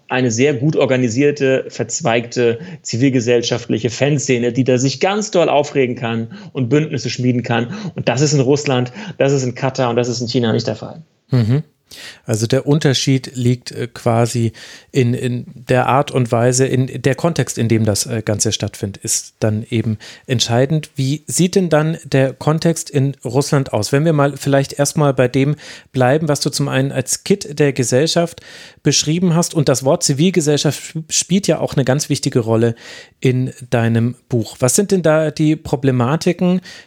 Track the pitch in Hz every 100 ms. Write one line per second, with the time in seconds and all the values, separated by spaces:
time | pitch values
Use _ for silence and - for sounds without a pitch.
0 | - 127 127 113 143 127 147 147 131 127
1 | 123 117 143 143 135 131 - - 113 -
2 | 120 117 117 127 120 117 - 160 - 117
3 | 139 123 113 120 123 120 - 117 117 -
4 | 139 147 - 120 120 123 131 127 135 -
5 | 185 208 208 180 151 135 143 147 123 123
6 | 113 113 113 - - 147 120 147 156 135
7 | 123 120 123 120 113 117 131 208 196 -
8 | 117 120 147 143 127 143 143 123 123 -
9 | 190 - 139 139 127 120 135 135 123 117
10 | 123 117 117 131 117 117 117 110 120 165
11 | - _ - 127 110 139 - _ _ -
12 | - - - 107 113 131 139 156 151 123
13 | - 131 - 127 120 123 - - 120 -
14 | 123 117 117 120 113 - - - - 139
15 | 120 123 127 123 - - - 127 123 131
16 | 143 135 120 117 123 127 135 127 131 123
17 | 139 131 170 156 127 - 117 113 107 98
18 | - 117 107 101 110 - 101 - 104 98
19 | 113 - - - 110 107 113 113 113 107
20 | - - - 120 - 117 139 156 - -
21 | 131 151 - - 180 196 175 151 156 165
22 | 139 135 135 131 - 156 170 160 - 143
23 | 139 139 123 123 135 143 135 110 104 139
24 | 165 147 139 135 139 139 139 - 143 -
25 | 143 131 123 135 139 147 - - _ 131
26 | 123 156 160 143 151 - 139 131 135 131
27 | - - - 196 - 147 143 131 120 127
28 | 160 170 170 - - - - - 151 135
29 | 151 170 180 165 170 165 143 127 131 175
30 | - 131 185 180 147 143 156 - - 160
31 | 156 - - 190 185 151 135 - 127 139
32 | - 139 139 127 110 113 117 117 - -
33 | - - 131 127 127 - 127 120 117 113
34 | 120 - - 120 107 - 127 - 202 196
35 | 160 156 156 147 156 156 - 139 135 127
36 | 120 156 180 170 180 180 - -